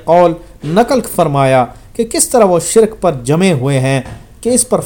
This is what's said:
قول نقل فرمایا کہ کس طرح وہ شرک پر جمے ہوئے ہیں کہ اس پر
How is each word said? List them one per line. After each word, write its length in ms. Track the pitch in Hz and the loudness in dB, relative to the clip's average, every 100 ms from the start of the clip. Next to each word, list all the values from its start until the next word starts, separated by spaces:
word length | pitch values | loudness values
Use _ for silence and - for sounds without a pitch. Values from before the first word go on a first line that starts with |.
قول 280 | - 170 175 165 - - | 2 4 4 0 -12 -14
نقل 360 | 147 175 233 254 - | -4 0 0 0 -4
فرمایا 500 | - 160 143 135 131 123 - - | -2 -2 0 2 2 0 -6 -16
کہ 120 | - | -8
کس 240 | 226 339 - | -6 -4 -2
طرح 160 | 247 | 2
وہ 160 | 202 175 | 2 2
شرک 400 | 170 220 220 - | 0 2 2 0
پر 140 | 180 143 | -4 -2
جمے 280 | 117 156 190 | -2 0 2
ہوئے 280 | 151 131 139 | 0 -2 -2
ہیں 200 | 131 135 - 110 - - | 0 -2 -6 -14 -20 -8
کہ 80 | 226 | -2
اس 200 | 247 - | -2 0
پر 120 | 190 | -4